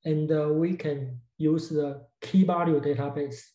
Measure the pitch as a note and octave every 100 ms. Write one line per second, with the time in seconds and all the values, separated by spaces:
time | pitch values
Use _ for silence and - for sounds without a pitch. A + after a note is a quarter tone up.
0 | D#3+ D#3 D3+ D#3 D3+ D3+ E3+ F3+ D#3 C#3+
1 | C3 B2 - _ D#3 D#3+ - D3+ C#3+ C#3+
2 | - _ - F#3+ F3+ F3 E3+ D3 C#3+ C3+
3 | C#3+ C#3+ C#3+ - -